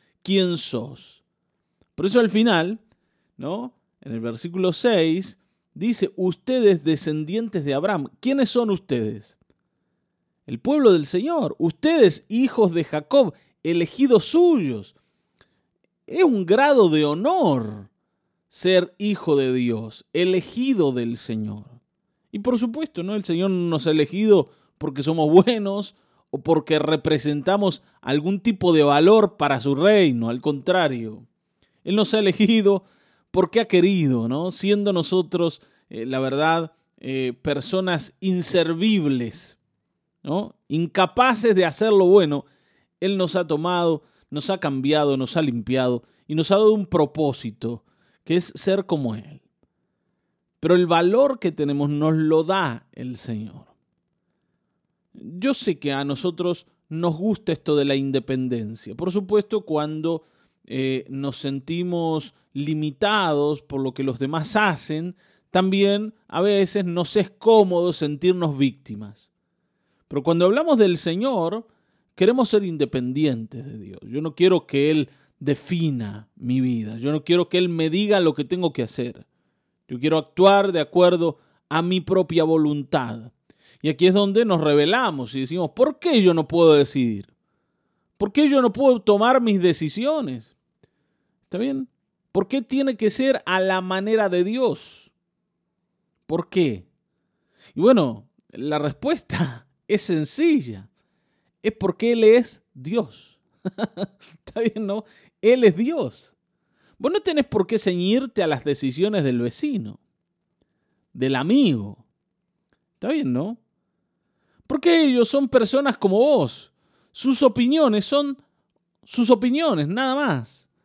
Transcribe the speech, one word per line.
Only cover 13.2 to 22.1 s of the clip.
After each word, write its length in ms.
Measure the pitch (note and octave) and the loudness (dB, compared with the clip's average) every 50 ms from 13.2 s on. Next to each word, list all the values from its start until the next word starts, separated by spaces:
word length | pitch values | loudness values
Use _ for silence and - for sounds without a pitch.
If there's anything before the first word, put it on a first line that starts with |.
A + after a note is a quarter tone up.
| C4 D#3 - _ _ _ _ _ | 2 2 -2 _ _ _ _ _
elegidos 640 | - E3 E3+ E3+ E3+ - - - C#4 B3+ B3 G3+ - | -6 -4 -2 -2 -2 -4 -2 0 2 4 4 4 4
suyos. 720 | - - E4 F4+ F4 D#4+ A3+ E3 C3+ A#2+ G#2 G2 - _ _ _ _ _ _ _ _ _ _ _ _ _ _ _ _ _ _ _ _ _ _ _ | 2 2 4 4 4 4 2 0 -2 -4 -6 -10 -14 _ _ _ _ _ _ _ _ _ _ _ _ _ _ _ _ _ _ _ _ _ _ _
Es 160 | - - E4+ F#4 | -6 0 2 2
un 240 | D4+ A#3 G3 F3+ | 4 2 2 2
grado 420 | E3 G3+ B3 C#4 D4+ C#4+ B3 G3+ E3+ | 2 4 4 4 4 6 6 6 6
de 160 | D3+ D3+ D3 | 4 4 2
honor 840 | D3 D3+ E3+ G#3+ D4+ F#4 F#4 C#4 E3+ C#3 B2 A2 G#2+ G2+ G#2 G2 - _ _ _ _ _ _ _ _ _ _ _ | 2 0 0 0 0 2 2 2 2 2 0 -2 -6 -10 -14 -18 -20 _ _ _ _ _ _ _ _ _ _ _
ser 480 | _ - - - F3+ F#3 F3+ F3+ F3 - | _ -12 -6 0 2 2 2 2 0 -4
hijo 380 | - G3+ G#3 G3 - - E3+ D3 | -6 -4 -4 -4 -4 -2 0 0
de 180 | C#3+ C3+ B2+ B2+ | 2 2 0 0
Dios, 540 | B2+ B2 A#2+ A2+ G#2+ A2+ A2 - - - _ - | 0 -2 -2 -2 -4 -8 -12 -16 -18 -14 _ -4
elegido 800 | E3 F3+ F#3 F#3 F3+ - - - A#3+ B3+ C4+ C4 F#3+ D#3 C#3 | -2 0 0 0 -2 -4 -6 -6 -4 -2 0 0 2 2 0
del 260 | B2+ B2 A#2+ A#2 A#2 | 0 -2 -4 -4 -6
Señor. 480 | A2+ - - A2+ A2 G#2+ G#2 G#2 G#2+ G#2 - - - _ _ _ _ _ _ | -8 -8 -8 -8 -6 -6 -8 -10 -12 -16 -20 -20 -20 _ _ _ _ _ _